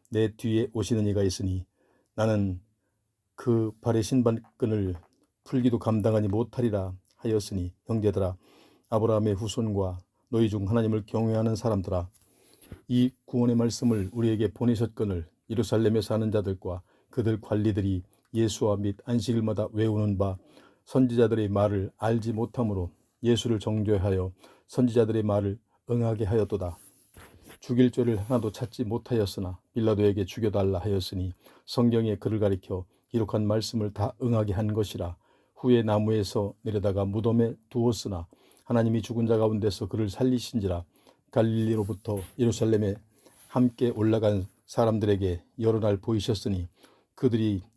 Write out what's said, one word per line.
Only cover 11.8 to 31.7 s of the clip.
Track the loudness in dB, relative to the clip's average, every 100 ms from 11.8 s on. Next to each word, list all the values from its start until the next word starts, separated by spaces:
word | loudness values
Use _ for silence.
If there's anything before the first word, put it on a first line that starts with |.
| -2 -4 -6 _ _ _ _ -20 -20 -16 -2
이 | 2 2 -2 -6
구원의 | 0 2 4
말씀을 | 2 0 0 0 -2
우리에게 | 0 0 2 0
보내셨거늘, | 0 0 0 -2 -2 -4 -4 -8 _ -8
예루살렘에 | -4 0 2 2 2
사는 | 0 -2 0
자들과 | 0 -2 -6 -6 -10 -12 _ _
그들 | -2 0 -2
관리들이 | -2 0 0 0 0 -2 -6 _ _
예수와 | -2 0 0 0 0
및 | -2 -4
안식일마다 | -2 -2 0 -2 0 -2 -4
외우는 | 0 0 0 0 0
바 | -2 -4 _ -20 -20 _ -2
선지자들의 | 2 2 4 4 2 0
말을 | 2 2 0 -4 -4
알지 | 0 0 -2
못함으로, | -4 -4 -4 -4 -2 -6 -10 _ -4
예수를 | 2 2 2 -2
정죄하여 | -2 -2 2 2 2 0 -2 -8 -20 _ -8
선지자들의 | 0 2 4 4 4
말을 | 2 0 0 -4 _ _ -4
응하게 | -2 0 0
하였도다. | 0 0 0 -2 -6 -10 -20 -20 -20 -20 -20 -20 -20 -16
죽일 | -2 4 4
죄를 | 4 0 0
하나도 | 0 0 -2
찾지 | -6 -10 -6
못하였으나, | -4 -4 -2 -2 -2 -4 -8 -10 _
빌라도에게 | -2 0 4 2 2
죽여달라 | -4 -2 -2 0 0 0
하였으니, | -2 -2 -2 -6 -6 -8 -18 -20
성경에 | -8